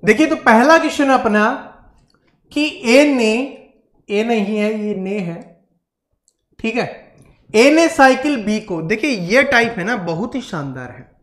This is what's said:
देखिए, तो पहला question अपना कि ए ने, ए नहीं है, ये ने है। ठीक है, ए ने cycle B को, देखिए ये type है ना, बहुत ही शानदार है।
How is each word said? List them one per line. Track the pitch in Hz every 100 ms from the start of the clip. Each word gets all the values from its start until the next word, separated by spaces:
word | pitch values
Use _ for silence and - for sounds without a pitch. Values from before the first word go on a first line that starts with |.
देखिए, | 190 214 311
तो | 311
पहला | - 226 262 320
question | 320 - 277
अपना | 262 233 208 214 269 - - - _ _ _ _ _ _
कि | - 302 262 226
ए | 254 294
ने, | 269 220 226 277 - - _ _ _ _
ए | 208
नहीं | 226 233 196 214
है, | 208 214
ये | 208 196
ने | 185 208
है। | 175 170 247 _ _ _ _ _ _ _ _ _ _ _
ठीक | 226 233
है, | 196 - - _ _ _ _
ए | 208 262
ने | 311 330
cycle | 320 269 262 294 277
B | 202 214
को, | 214 175
देखिए | 160 214 311
ये | 233 170 233
type | 277 247 233 226
है |
ना, | 180 240
बहुत | 175 165 240
ही | 262
शानदार | 240 160 139 131 123
है। | 110 127 _